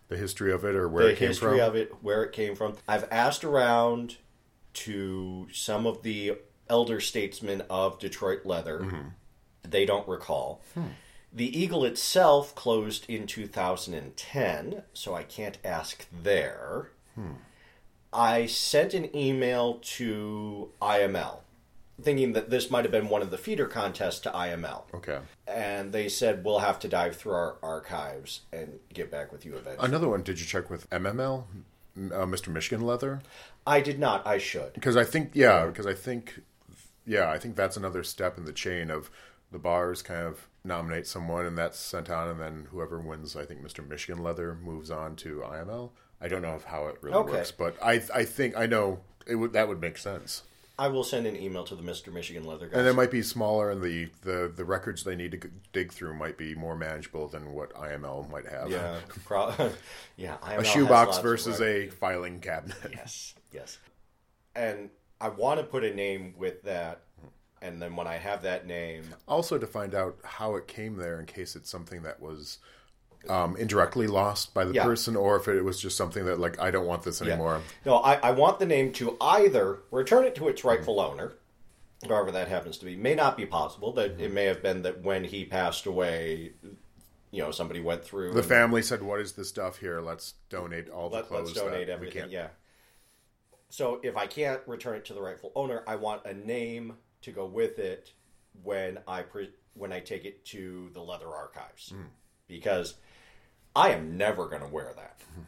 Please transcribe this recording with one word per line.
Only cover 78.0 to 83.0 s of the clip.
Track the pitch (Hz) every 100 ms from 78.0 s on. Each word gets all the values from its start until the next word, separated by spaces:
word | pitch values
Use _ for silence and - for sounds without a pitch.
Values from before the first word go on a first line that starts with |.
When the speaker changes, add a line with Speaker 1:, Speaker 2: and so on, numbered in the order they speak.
| 135 143
Speaker 2:
I | 120
want | 127 156 196
the | 190
name | 143 135
to | - 120 -
either | 135 196 196 127 98 98 -
return | 123 131 240 175
it | 170
to | 117
its | -
rightful | 127 113 - 104
owner, | 80 71 - - _ _ - - - _ -
however | 107 95
that | 92 90
happens | 92 82 -
to | 92
be. |
May | 90